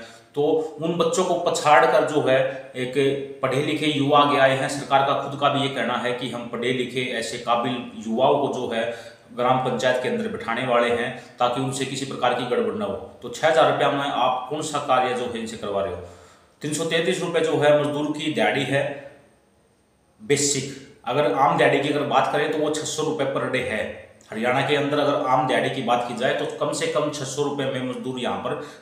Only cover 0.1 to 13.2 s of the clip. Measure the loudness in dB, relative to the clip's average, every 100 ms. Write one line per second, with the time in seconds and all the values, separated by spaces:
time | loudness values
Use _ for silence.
0.1 | -20 -8 0 2 2 0 -4 -2 0 2
1.1 | 2 0 0 0 2 6 8 8 4 4
2.1 | 2 4 4 2 -4 -10 -6 -2 2 2
3.1 | 0 -4 -4 -2 0 0 0 0 2 4
4.1 | 6 6 4 4 2 -2 -4 0 2 2
5.1 | 0 -4 -2 0 0 -2 -2 -2 -2 -4
6.1 | -4 -6 -8 -8 -4 -2 -2 -2 -4 -4
7.1 | -4 -6 -4 0 0 0 -4 -6 -10 -4
8.1 | 2 4 4 0 -2 -4 -2 -4 -6 -12
9.1 | -20 -12 -2 2 2 0 0 0 0 -2
10.1 | -2 -4 -6 -6 -4 0 2 2 0 -2
11.1 | -8 -12 -2 0 0 -2 -4 -4 -6 -6
12.1 | -2 0 0 0 0 0 -2 -4 -6 -10
13.1 | -14